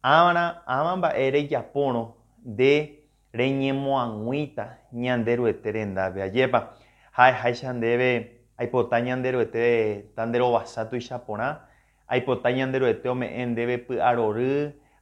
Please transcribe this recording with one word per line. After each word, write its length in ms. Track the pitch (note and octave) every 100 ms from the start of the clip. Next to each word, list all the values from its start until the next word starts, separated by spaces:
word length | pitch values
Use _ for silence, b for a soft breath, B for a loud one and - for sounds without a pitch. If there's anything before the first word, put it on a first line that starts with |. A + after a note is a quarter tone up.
ávara, 600 | B2+ D#3 F3 E3+ E3+ E3 -
áva 300 | B2+ D#3+ F#3
mba'e 340 | E3+ B2+ C3+
rejapórõ 760 | C#3+ C#3+ C3+ - C#3+ C#3 A#2+ A2+ - _ _
nde 540 | B2+ G#2+ C3+ D3 D3+ - _ _ _
reñemoag̃uíta 1300 | A2+ C3 C3+ C3+ C3+ C#3 C3+ A#2+ G#2+ A2+ C#3+ D3 - A2 - _
ñande 440 | A#2+ B2 B2 A2+ A#2+
ryete 360 | A#2 A2 G#2+
rendápe 500 | G#2+ G#2 F#2+ F#2+ F#2+
ajépa. 520 | F#2+ A2 C3 B2 - B B B B
Ha 160 | - B2+
eháicha 420 | A#2+ A#2+ A#2+ C3
ndéve 580 | B2 A#2 A#2+ B2+ A#2+ A2 - _ -
aipota 420 | A#2+ B2+ A#2 A#2+
ñande 320 | B2 B2+ B2+
ryete 800 | B2+ A2+ A#2 A#2+ A#2 G#2+ G2+ G2+ -
ta 100 | A#2
nde 120 | A#2+
rovasa 460 | B2 A#2 - -
tuicha 340 | A2+ B2 A#2+ B2
porã. 380 | - G#2 B2+ D3+ b b b b b
Aipota 440 | B2+ B2 B2 B2
ñande 260 | C3 C3 C3
ryete 300 | B2+ G#2+ B2+
ome'ẽ 380 | B2+ B2 A#2 B2
ndéve 320 | A#2 A#2+ B2
py'arory. 920 | B2 B2 A2+ A#2+ A2 G#2+ B2+ C#3+ D3 D3 b b